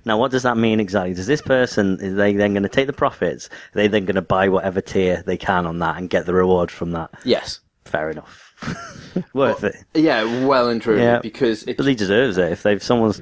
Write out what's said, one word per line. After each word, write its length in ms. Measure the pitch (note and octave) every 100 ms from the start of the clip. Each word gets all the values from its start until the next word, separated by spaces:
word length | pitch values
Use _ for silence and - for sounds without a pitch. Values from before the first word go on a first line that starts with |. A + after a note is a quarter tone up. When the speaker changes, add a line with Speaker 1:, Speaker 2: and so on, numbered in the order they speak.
| A#2
Speaker 1:
Now, 120 | A2
what 140 | B2+
does 120 | B2+
that 140 | B2 A2+
mean 220 | A2+ A2
exactly? 340 | G2+ G2 F#2
Does 140 | F2+ F#2
this 140 | D3+
person, 560 | - C3 B2 - G2 F#2
is 140 | G2 G2
they 180 | G2+
then 200 | G2+ G#2
gonna 140 | G2+ G2
take 180 | - C3+
the 60 |
profits? 540 | C3+ C#3+ - F2 B1+ -
Are 280 | - - -
they 120 | G#2
then 180 | G#2 F#2+
gonna 160 | F#2+
buy 280 | F2 F#2+ G2
whatever 320 | F#2 F#2+ F#2
tier 420 | - G2+ F#2 F2 F2+
they 120 | F#2
can 280 | - F#2 F2
on 140 | E2+
that 180 | E2 D#2+
and 120 | F2+
get 160 | F#2+ E2+
the 80 |
reward 360 | F2+ F#2 F2+ E2+
from 200 | - E2+
that? 180 | E2+ D#2+ -
Speaker 2:
Yes. 380 | - G#2 - - _ _ -
Speaker 1:
Fair 240 | D#3 D3+
enough. 440 | - - - - -
<laughs> 720 | - - F5 - - F#3 -
Worth 280 | B2+ C3 G2+
Speaker 2:
Well, 100 | G#2
Speaker 1:
it. 140 | - -
Speaker 2:
yeah, 520 | D#3+ D#3 B2 A2 A#2+ C3
well 240 | C3 A#2+
and 120 | A#2
truly, 220 | A#2 A2
Speaker 1:
Yeah. 160 | A#2+ A#2+
Speaker 2:
because 440 | A#2 - B2 G#2+
it's 140 | - B2
Speaker 1:
But 80 | C#3
he 80 | B2+
deserves 420 | F#2+ G2+ C3 F#2
it. 140 | F2
If 120 | F2
they've, 180 | G#2 G2+
someone's, 380 | - B2 A2+ G2